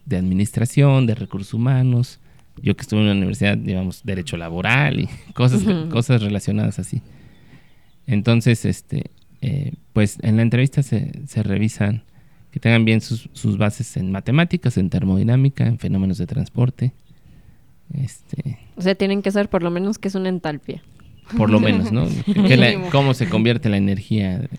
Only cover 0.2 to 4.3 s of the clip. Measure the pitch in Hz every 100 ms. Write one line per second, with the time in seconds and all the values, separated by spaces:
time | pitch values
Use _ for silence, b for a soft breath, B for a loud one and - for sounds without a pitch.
0.2 | 92 92 104 - 113 - 143 135 123 107
1.2 | 101 98 98 113 120 131 127 120 123 -
2.2 | b b b - - 98 - 107 107 98
3.2 | 92 101 101 101 - 92 92 - 113 95
4.2 | 85